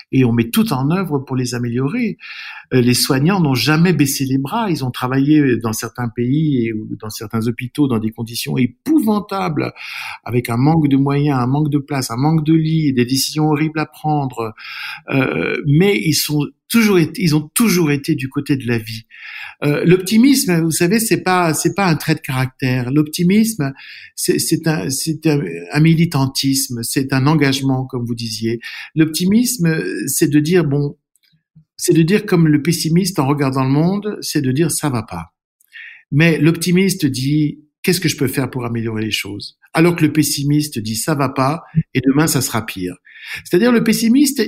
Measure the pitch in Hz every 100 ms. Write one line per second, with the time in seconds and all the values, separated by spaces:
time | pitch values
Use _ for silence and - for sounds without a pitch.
0 | - 135 123 117 113 - 110 131 139 185
1 | 170 143 127 127 120 120 120 120 139 240
2 | 226 - - - - - - 131 120 123
3 | - 135 151 202 151 123 135 160 180 147
4 | 135 - 131 135 139 226 214 143 131 -
5 | 127 135 143 151 135 127 117 107 117 -
6 | 120 - 120 147 156 131 113 107 110 110
7 | 110 - 110 113 117 113 127 - 139 113
8 | 110 117 113 120 - 135 127 - - 311
9 | 220 208 - 196 185 139 123 - - -
10 | - - - 123 120 117 143 165 147 135
11 | 139 143 147 135 120 139 151 143 135 139
12 | 120 117 147 160 151 160 156 160 151 123
13 | 120 135 131 151 156 147 156 156 151 -
14 | 151 147 131 113 113 - - - - -
15 | - 135 127 82 - - 143 147 202 208
16 | 170 - - 147 143 - - 233 214 185
17 | 151 - 175 151 147 - 226 180 151 143
18 | 151 147 135 143 139 135 113 117 110 113
19 | - - - - - - 147 143 175 185
20 | 185 220 269 269 185 170 165 151 175 226
21 | 226 170 185 180 170 151 170 170 190 -
22 | - 151 - 131 131 - 131 127 123 147
23 | 151 - 175 208 226 - 139 - - -
24 | - - - 147 - 160 165 156 170 131
25 | - 151 160 143 92 85 87 147 160 160
26 | 170 139 135 - 139 135 - 117 117 147
27 | 131 135 135 160 139 135 135 127 127 127
28 | 117 113 113 110 113 117 - - - 151
29 | 156 160 180 220 247 - 165 160 90 101
30 | 135 - 151 147 151 180 147 143 143 -
31 | _ _ _ _ _ _ _ - - 160
32 | 165 208 208 175 160 147 156 165 165 170
33 | 196 - 135 143 139 135 131 139 170 202
34 | 208 - - 151 131 131 170 - 151 123
35 | 104 90 87 _ _ _ _ - - -
36 | - 139 165 147 156 165 175 180 190 190
37 | 143 120 131 151 151 - - _ - 180
38 | 151 - 139 139 123 131 120 117 113 107
39 | 110 - 98 101 - - _ - 170 165
40 | 151 156 143 - 143 147 147 117 107 110
41 | - 143 135 135 131 165 - 160 - 170
42 | 135 135 156 139 - 113 110 95 90 87
43 | _ - - - - 175 240 233 - 220
44 | 226 262 285 254